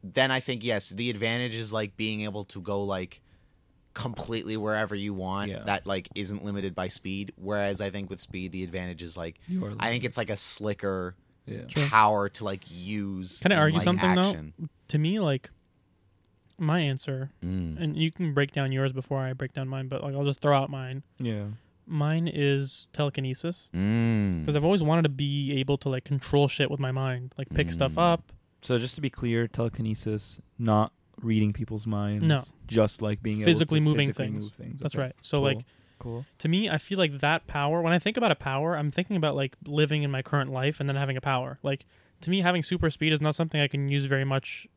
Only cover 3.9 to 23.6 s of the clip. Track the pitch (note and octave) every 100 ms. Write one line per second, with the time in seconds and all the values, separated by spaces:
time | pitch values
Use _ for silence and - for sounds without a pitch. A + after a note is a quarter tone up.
3.9 | - B2+ A2+ - A2+ - A2 G#2 G#2+ G#2+
4.9 | G2+ G2+ F#2+ F#2 G2 G2+ F#2+ - G2+ -
5.9 | G2 F2+ - F#2+ G#2 G2+ G2+ G2 F2 F#2
6.9 | - F#2 F#2+ G2+ - F#2 G#2 G2+ G2 G2+
7.9 | G2 G2 F#2+ - - F#2 F2+ F#2 F2+ F2+
8.9 | E2+ F2 E2 E2+ E2 - F#3 G#2 G#2 A#2
9.9 | A#2+ B2 B2 A2 G#2 - - G#2+ G2+ G2+
10.9 | F#2+ F2+ F2+ _ _ - G#2+ - - C#3+
11.9 | A2+ G#2+ G#2+ G2+ - G#2+ F#2+ - E2+ F2+
12.9 | G#2+ G2 F#2+ F#2 - - F#3+ D3+ D#3+ E3+
13.9 | F3+ F3+ F3+ F#3+ F3 D3+ - D#3+ _ _
14.9 | D3+ D#3 G#3 F3+ C3+ - - _ _ _
15.9 | _ _ _ _ _ _ _ D#3 E3 D3+
16.9 | C3+ - C3+ C3+ _ E2+ F#2 E2+ D#2 E3
17.9 | D3+ D#3+ - F3 C#3+ C#3+ C#3+ C3+ C3 C3+
18.9 | B2+ C3 C3+ C3 C3 C3 - C3+ C3+ C3
19.9 | C3+ C#3+ C#3 C#3+ C#3 D3 C#3+ C3+ C#3 C3
20.9 | C3+ - _ B2 G#2+ G#2 A2 _ _ -
21.9 | D#3+ D3 D#3+ E3+ - C#3+ C#3 C3+ - -
22.9 | - D3 - C3 B2+ - -